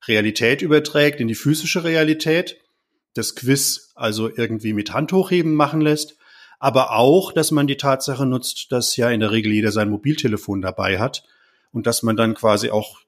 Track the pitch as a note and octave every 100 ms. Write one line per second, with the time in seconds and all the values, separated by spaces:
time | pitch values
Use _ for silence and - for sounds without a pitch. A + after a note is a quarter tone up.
0 | - G#2+ G#2+ G#2+ A#2+ C#3+ E3+ D3+ D3+ D3+
1 | D3 C#3+ A2+ A2 C#3+ D3+ E3 F3+ E3 D#3+
2 | D#3 D#3 D#3+ E3 F3 - _ _ _ _
3 | _ - A2+ - B2 C#3 - - - -
4 | A#2 G#2+ A2+ A#2+ A#2 A2 A2 G#2 G#2 B2
5 | D3+ F#3+ F#3 F3 D#3+ D3+ C#3+ D#3 D3+ D3+
6 | - _ _ - - _ C3+ B2+ B2 A2
7 | B2+ F3+ F#3 E3 D3+ D3+ C#3 C#3 C#3 C3+
8 | C#3+ C3 C3 B2+ - - - B2 A#2 -
9 | A#2+ A2+ G#2+ A2+ G#2+ G#2+ G#2+ G#2+ G#2+ G#2
10 | C#3+ D3+ B2+ G#2 - F#2+ F#2 F#2 F#2+ F#2+
11 | B2+ - - _ _ _ _ A#2 A#2 A2+
12 | A2+ A2 A2+ G#2+ A2 G#2 A2+ G#2+ - -